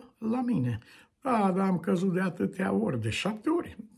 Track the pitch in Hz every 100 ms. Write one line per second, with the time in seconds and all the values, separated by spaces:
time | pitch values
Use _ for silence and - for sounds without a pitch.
0 | - - 220 247 247 190 123 110 - -
1 | - _ 269 226 196 185 196 180 196 185
2 | 190 170 95 - 98 - 190 202 214 127
3 | 113 - 190 214 311 339 - - -